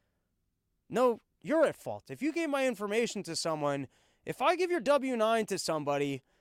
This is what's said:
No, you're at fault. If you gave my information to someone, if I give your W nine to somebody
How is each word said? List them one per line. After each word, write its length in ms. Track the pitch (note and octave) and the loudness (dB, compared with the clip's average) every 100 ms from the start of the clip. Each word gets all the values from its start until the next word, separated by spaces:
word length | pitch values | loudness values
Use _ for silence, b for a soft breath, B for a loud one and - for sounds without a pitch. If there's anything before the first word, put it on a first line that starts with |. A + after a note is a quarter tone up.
| _ _ _ _ _ _ _ _ - | _ _ _ _ _ _ _ _ -4
No, 320 | G3+ B3+ A3 _ _ | 2 2 2 _ _
you're 240 | E3+ D#4 | 0 4
at 120 | A3 - | 4 2
fault. 340 | B2+ G#2 - | -6 -8 -10
If 100 | C3+ | -6
you 120 | D4 | -4
gave 180 | D#4 E4 | -2 -2
my 160 | C#4 C4 | 0 0
information 560 | G3 G3+ A3 A#3 G#3 | -2 -2 0 0 -2
to 120 | E3 | -6
someone, 540 | D#3 E3 D#3 D3 C#3 C3+ b b b b | -4 -2 0 0 -2 -4 b b b b
if 160 | - | -2
I 120 | C#4 | 0
give 160 | E4+ F4+ | 2 0
your 100 | F4 | 0
W 360 | A#3 C#4+ C4 A#3+ | 2 2 2 0
nine 300 | A3 A3+ G#3 | 2 2 0
to 120 | F#3 | -2
somebody 640 | - D#3 C#3+ C#3+ C#3+ C3+ - _ | -2 -2 0 0 0 -4 -8 _